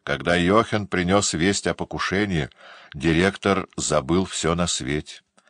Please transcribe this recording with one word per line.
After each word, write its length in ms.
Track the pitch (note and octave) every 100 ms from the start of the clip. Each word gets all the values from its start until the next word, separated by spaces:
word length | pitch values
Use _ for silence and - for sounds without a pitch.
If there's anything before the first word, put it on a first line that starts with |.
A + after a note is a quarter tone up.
Когда 320 | - C#2+ C2+ F2
Йохен 520 | F2 G#2+ A2+ G#2+ G2
принёс 460 | F2+ F2 G2+ G2
весть 340 | D#2+ F2+ G2+ F2+
о 60 |
покушении, 760 | E2+ E2+ D#2+ - F#2 G#2 E2+ B1+ _ - - -
директор 760 | D2 E2 D#2+ G2 - G2+ F#2+ - -
забыл 500 | D#2 D2+ C2 F2 F#2
всё 300 | - D#2+ F2
на 120 | F2
свете. 540 | - B1+ D2 - - _ _